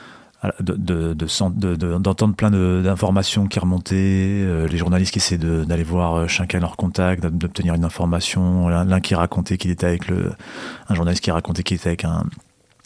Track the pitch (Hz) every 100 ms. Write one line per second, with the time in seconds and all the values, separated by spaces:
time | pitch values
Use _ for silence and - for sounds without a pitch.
0 | - - - _ 98 - 92 87 92 85
1 | 82 78 82 - 95 87 98 82 87 87
2 | 98 92 107 98 107 101 90 90 92 92
3 | 98 98 95 107 98 101 90 92 - 95
4 | 98 95 95 101 95 82 80 82 87 90
5 | 92 95 - 87 82 82 78 85 80 90
6 | 85 82 85 - 90 90 85 - 92 92
7 | 90 90 85 85 85 - 85 85 82 -
8 | 87 85 - 95 90 90 87 85 92 92
9 | - 87 87 - - 92 87 87 90 87
10 | - 90 90 - - - - - - 87
11 | 85 87 - 82 - 85 - 90 90 85
12 | 82 82 80 - _ _ _ _